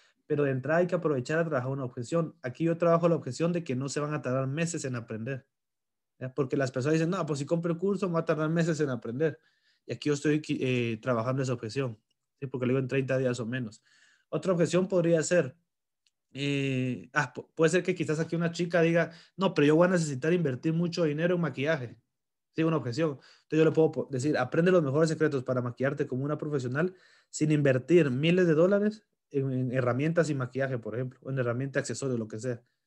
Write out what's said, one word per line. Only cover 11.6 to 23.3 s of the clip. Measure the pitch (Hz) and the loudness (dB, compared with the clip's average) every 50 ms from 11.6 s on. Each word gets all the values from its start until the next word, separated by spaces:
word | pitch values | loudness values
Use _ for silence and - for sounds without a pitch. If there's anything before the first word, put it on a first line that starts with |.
| - 110 107 135 135 123 110 - _ _ _ _ _ _ _ _ | -6 -6 -6 -4 -6 -6 -8 -10 _ _ _ _ _ _ _ _
¿sí? | 139 | -10
Porque | 131 - 123 123 | -8 -6 -2 0
le | 120 | 0
digo | 127 135 | 2 0
en | 135 | 0
treinta | 123 135 139 139 131 131 | 0 -2 -2 0 0 0
días | 131 135 123 123 123 | 0 0 0 0 -2
o | 113 | -4
menos. | 110 123 131 123 104 - - _ _ _ _ _ _ _ _ _ _ | -6 -6 -6 -6 -8 -10 -16 _ _ _ _ _ _ _ _ _ _
Otra | - 160 - 190 185 | -6 -4 0 0 2
objeción | 170 165 135 170 180 190 | 2 2 2 2 2 2
podría | 185 196 175 165 170 170 160 147 | 2 2 2 4 4 2 2 2
ser, | - - - 135 131 - _ _ _ _ _ _ _ _ _ _ _ _ _ _ _ | 2 2 2 2 0 -6 _ _ _ _ _ _ _ _ _ _ _ _ _ _ _
eh, | _ 135 139 143 143 139 139 135 131 127 127 127 123 90 - - - | _ -4 -2 -2 0 0 0 0 0 0 -2 -2 -4 -6 -10 -4 -2
ah, | 151 143 127 - | -2 -2 -2 -6
pu-, | 110 - - _ | -12 -16 -12 _
puede | - 165 156 | 2 2 4
ser | 170 180 | 4 2
que | 175 190 180 | 0 0 -2
quizás | 185 156 - 156 156 | -2 -2 -2 -2 -2
aquí | 165 - 170 | -2 -2 -2
una | 165 170 170 | -2 -2 -2
chica | 170 - 175 170 180 170 | -2 -2 -4 0 2 4
diga, | 165 165 170 170 160 160 - - - _ _ | 4 4 4 2 2 0 -4 -14 -20 _ _
"No, | - 190 185 - | -2 -2 0 4
pero | 156 147 | 4 6
yo | 147 156 | 6 6
voy | 160 175 | 6 6
a | 185 | 4
necesitar | 190 175 160 151 139 127 143 160 | 4 2 0 -2 -4 -2 0 0
invertir | 180 180 160 139 123 - - 160 160 | 0 2 2 0 -2 -2 -2 -2 0
mucho | 165 175 170 170 175 170 | 0 0 -2 0 0 0
dinero | 151 143 151 170 175 180 | 0 0 0 0 0 0
en | 170 | 0
maquillaje". | 170 143 127 131 135 151 165 131 127 113 - - _ _ _ _ _ _ _ _ _ _ _ | -2 -4 -4 -4 -2 -2 -2 -2 -4 -10 -14 -18 _ _ _ _ _ _ _ _ _ _ _
Sí, | - 160 | 0 0
una | 165 160 | 2 0
objeción. | 147 113 123 113 143 165 156 135 | 0 -2 -4 -2 0 0 -2 -2
Entonces | - - - | -6 -12 -20